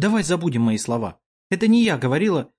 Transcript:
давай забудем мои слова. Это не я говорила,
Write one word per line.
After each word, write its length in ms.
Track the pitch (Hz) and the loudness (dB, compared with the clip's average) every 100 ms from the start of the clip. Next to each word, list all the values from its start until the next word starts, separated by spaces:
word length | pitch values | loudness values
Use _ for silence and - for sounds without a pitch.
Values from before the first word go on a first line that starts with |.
давай 240 | 190 220 | 0 0
забудем 380 | 160 180 170 120 | 0 -2 -2 0
мои 160 | 117 110 | 0 0
слова. 420 | - 120 101 - _ _ _ | -4 -6 -6 -12 _ _ _
Это 200 | 190 220 | 0 2
не 160 | 233 | 4
я 120 | 226 139 | 2 0
говорила, 560 | 127 147 208 160 - | 0 0 0 -2 -4